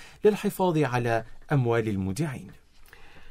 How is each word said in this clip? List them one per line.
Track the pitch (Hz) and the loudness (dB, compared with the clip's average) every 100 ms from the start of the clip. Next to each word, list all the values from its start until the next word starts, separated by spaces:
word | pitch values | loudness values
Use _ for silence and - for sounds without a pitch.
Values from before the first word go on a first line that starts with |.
| - - 208 | -20 2 2
للحفاظ | 202 202 - 185 156 | 4 0 0 2 2
على | 135 123 120 113 - - - | 2 0 0 0 -2 -10 0
أموال | 143 117 117 110 | 2 4 2 2
المودعين. | 98 95 95 160 127 - - - - - - - - - | 0 -2 -2 -4 -6 -14 -20 -20 -20 -20 -20 -20 -18 -18